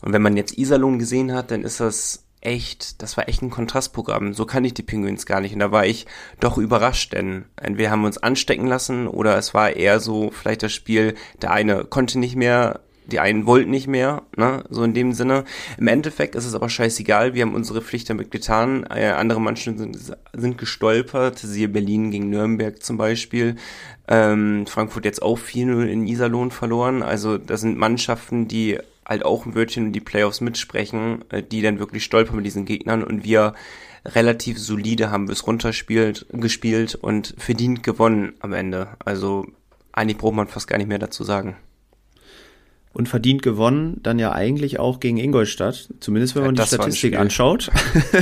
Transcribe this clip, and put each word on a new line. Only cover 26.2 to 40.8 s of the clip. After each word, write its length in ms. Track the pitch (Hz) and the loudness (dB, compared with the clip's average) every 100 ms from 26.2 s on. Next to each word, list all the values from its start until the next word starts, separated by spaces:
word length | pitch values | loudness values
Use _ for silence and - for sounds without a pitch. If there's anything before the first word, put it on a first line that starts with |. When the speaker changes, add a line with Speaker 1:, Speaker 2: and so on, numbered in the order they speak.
| 120 120 123 | 0 0 -2
Speaker 1:
verloren, 500 | 123 117 117 123 131 | -4 -2 0 0 0
also 340 | 65 104 107 101 | 0 -2 0 -2
das 220 | - 107 | -2 -2
sind 160 | 113 - | 0 2
Mannschaften, 680 | 110 120 - 117 - 120 110 | 2 0 -2 -4 -4 -2 -2
die 300 | 110 110 101 - _ - | 0 0 -2 -6 _ -6
halt 180 | 110 76 | -2 0
auch 220 | 117 123 | 0 -2
ein 80 | 110 | 0
Wörtchen 320 | 113 - 110 | 0 0 -2
in 40 | |
die 80 | 104 | -4
Playoffs 380 | - 104 104 - | -2 2 2 0
mitsprechen, 840 | 120 117 - 101 104 113 113 113 - | -4 -4 -6 -4 -4 -4 -4 -6 -6
äh, 120 | 101 | -8
die 220 | - 110 | -4 0
dann 160 | 107 104 | 0 0
wirklich 240 | 104 107 | -4 -6
stolpern 320 | - 113 113 110 | 2 4 4 0
mit 100 | 101 | -4
diesen 200 | 101 98 | -4 -4
Gegnern 380 | 104 - 113 | -4 -2 -2
und 200 | - 104 | -2 -4
wir 300 | 101 110 107 - - - - - - | 2 4 4 0 -18 -20 -20 -16 -2
relativ 540 | 117 117 117 123 107 | 2 4 2 -2 -6
solide 500 | 107 107 107 117 107 | -4 -2 0 0 0
haben 180 | 101 98 | 0 -2
wir 60 | |
es 140 | 101 - | -4 -2
runterspielt, 800 | 113 117 110 - 110 110 104 - | -2 -2 -4 0 2 2 0 -8
gespielt 640 | 117 113 - 113 113 113 | -4 -2 0 0 0 0
und 400 | - - 107 - - | -4 -2 -2 -2 -8
verdient 420 | - 113 120 123 | -4 0 0 0
gewonnen 520 | 117 110 113 107 101 - | -2 2 4 4 -2 -8
am 140 | 101 | -6
Ende. 360 | 92 95 92 101 - | -4 -4 -4 -6 -8
Also 440 | - 98 98 98 98 _ _ _ _ | -6 -4 -2 -4 -6 _ _ _ _
eigentlich 240 | - 110 107 | -2 -2 0
braucht 160 | 113 107 | 0 0
man 120 | 101 | -2
fast 200 | - - | -4 -4
gar 100 | |
nicht 100 | 104 | -2